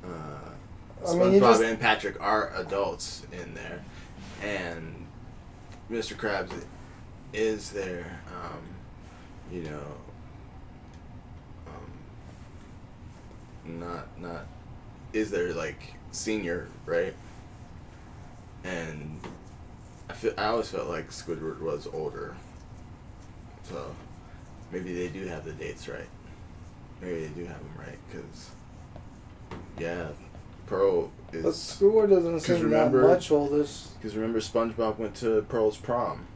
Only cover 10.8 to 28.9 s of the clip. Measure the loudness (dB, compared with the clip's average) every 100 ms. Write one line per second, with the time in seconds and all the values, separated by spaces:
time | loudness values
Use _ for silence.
10.8 | -16 -16 -16 -16 -16 -16 -16 -14 -14 -12
11.8 | -12 -14 -14 -16 -16 -16 -16 -16 -16 -16
12.8 | -16 -16 -16 -16 -16 -16 -16 -14 -10 -8
13.8 | -6 -8 -8 -10 -8 -8 -8 -12 -14 -14
14.8 | -14 -14 -4 0 2 2 2 0 -2 -6
15.8 | -12 -14 -10 -6 0 0 0 -2 -4 -12
16.8 | 0 2 0 -4 -14 -14 -16 -16 -14 -14
17.8 | -16 -16 -16 -16 -16 -16 -16 -12 -6 -4
18.8 | -4 -6 -8 -8 -10 -12 -14 -16 -16 -16
19.8 | -16 -16 -12 -2 0 2 2 2 0 -2
20.8 | -2 -4 -4 -10 -6 -4 -4 -2 -2 -2
21.8 | -4 -4 -4 -4 -8 -10 -14 -16 -14 -14
22.8 | -14 -16 -16 -16 -16 -16 -16 -14 -10 -8
23.8 | -8 -10 -14 -16 -16 -16 -16 -16 -6 -6
24.8 | -2 -2 -2 -4 -4 -6 -6 -6 -6 -8
25.8 | -8 -8 -10 -12 -16 -14 -14 -14 -14 -14
26.8 | -16 -10 -4 -2 -4 -6 -8 -8 -10 -10
27.8 | -12 -12 -12 -12 -12 -14 -16 -16 -16 -16
28.8 | -14